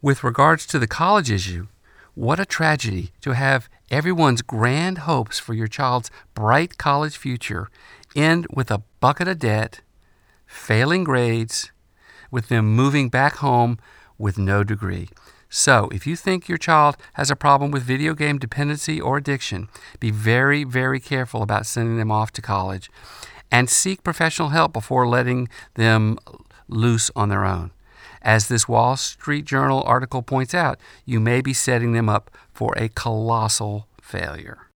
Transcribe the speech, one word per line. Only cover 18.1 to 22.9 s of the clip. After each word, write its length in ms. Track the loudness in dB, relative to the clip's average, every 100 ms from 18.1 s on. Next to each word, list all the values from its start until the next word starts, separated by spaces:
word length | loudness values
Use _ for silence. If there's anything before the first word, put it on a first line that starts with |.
game 240 | -2 -2 -2
dependency 640 | -4 -4 -2 -2 -4 -4
or 160 | -2 -4
addiction, 500 | -2 -4 -4 -8 -10 -16 -20 -6
be 100 | -2
very, 540 | 0 2 4 4 2
very 380 | 0 -2 0 -2
careful 400 | -2 -4 -4 -4
about 220 | -2 -2 -2
sending 320 | -4 -2 -2
them 120 | 0
off 220 | 0 -2
to 100 | -6
college 480 | -4 -4 -2 -6 -10